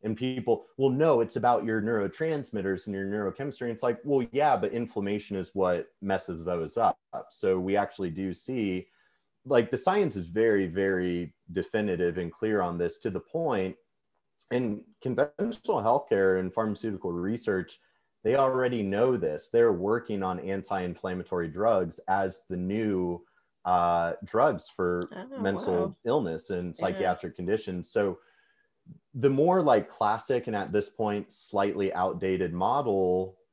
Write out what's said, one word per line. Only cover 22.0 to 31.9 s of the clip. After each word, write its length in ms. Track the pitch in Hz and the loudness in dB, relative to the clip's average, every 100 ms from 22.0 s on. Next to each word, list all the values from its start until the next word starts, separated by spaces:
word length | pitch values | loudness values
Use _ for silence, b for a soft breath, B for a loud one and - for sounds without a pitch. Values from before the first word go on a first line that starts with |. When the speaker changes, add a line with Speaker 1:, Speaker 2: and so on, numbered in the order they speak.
| - | -2
Speaker 1:
as 340 | 95 95 92 - | 0 0 -4 -10
the 80 | 90 | -6
new, 680 | 90 104 107 95 90 87 b b b _ | -2 -2 0 0 -2 -4 b b b _
uh, 500 | - 90 87 85 85 80 | 0 2 4 2 0 -4
drugs 440 | 98 110 143 107 - | -4 2 2 2 -8
for 400 | - 90 87 87 | -4 -2 0 -4
Speaker 2:
Oh, 260 | - - 269 | -10 -12 -4
Speaker 1:
mental 340 | 98 98 - 87 | -2 -2 0 0
Speaker 2:
wow. 200 | 87 - | -2 -4
Speaker 1:
illness 460 | 117 139 104 80 - | -2 0 0 -6 -6
and 260 | 92 87 82 | -6 -6 -4
Speaker 2:
Yeah. 40 | |
Speaker 1:
psychiatric 560 | 101 90 95 87 90 - | -4 0 0 -2 -4 -8
conditions. 520 | 90 110 - 90 85 | -2 -2 -2 -8 -4
So 300 | - 101 87 b b b b b _ - - _ | 0 0 -2 b b b b b _ -20 -20 _
the 160 | 135 135 | 0 2
more, 320 | 135 160 185 | 4 4 4
like, 260 | 151 117 - | 4 4 2
classic 580 | - 107 110 - 123 120 | -2 0 0 0 -2 0
and 100 | 107 | -4
at 160 | 90 | 0
this 160 | 101 101 | 0 -2
point 440 | - 107 104 98 | -4 -2 -2 -6
slightly 600 | - - 104 101 95 98 | -16 -6 0 0 0 -2